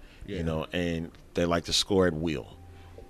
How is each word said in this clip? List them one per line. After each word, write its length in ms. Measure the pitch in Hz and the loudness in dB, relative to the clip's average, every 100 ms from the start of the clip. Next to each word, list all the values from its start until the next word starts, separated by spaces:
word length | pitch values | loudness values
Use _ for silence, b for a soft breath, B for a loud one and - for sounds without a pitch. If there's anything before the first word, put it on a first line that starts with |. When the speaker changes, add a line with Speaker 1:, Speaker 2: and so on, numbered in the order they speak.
| b b - | b b -8
Speaker 1:
Yeah. 100 | 95 | -4
Speaker 2:
you 60 | |
know, 220 | 80 80 73 | 0 0 -2
and 380 | 90 87 82 82 - - | -2 0 -2 -4 -10 -6
they 100 | - | 0
like 200 | 85 85 | 2 2
to 80 | - | 2
score 340 | - - 98 90 | 0 4 6 6
at 60 | |
will. 340 | 78 82 69 52 - - B B B - | 4 0 -2 -6 -14 -18 B B B -18